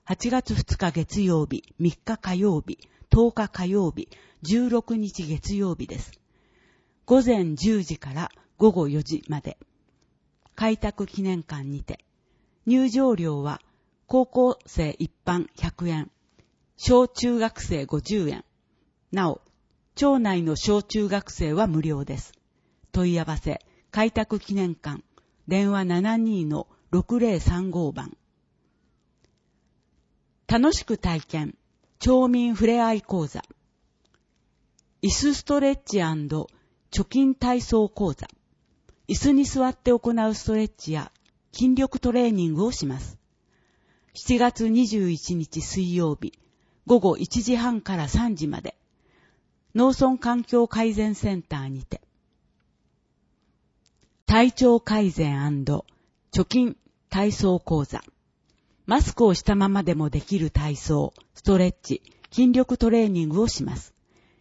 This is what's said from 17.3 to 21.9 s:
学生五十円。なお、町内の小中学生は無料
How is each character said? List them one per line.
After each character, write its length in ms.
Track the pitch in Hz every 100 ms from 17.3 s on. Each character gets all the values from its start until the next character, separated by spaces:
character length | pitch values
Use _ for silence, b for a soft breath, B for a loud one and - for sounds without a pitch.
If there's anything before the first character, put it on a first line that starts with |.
| 240
学 220 | 220 -
生 240 | - 160
五 160 | 135 151
十 280 | - 208 156
円。 160 | 139 - _ _ _ _ _ _
な 180 | 190 175
お、 100 | - _ _ _ _ _
町 240 | - 285 269
内 240 | 214 180
の 140 | 165 147
小 260 | - 208
中 240 | 202 214 208
学 240 | 202 -
生 220 | - 160
は 140 | 156 214
無 160 | 156
料 220 | 156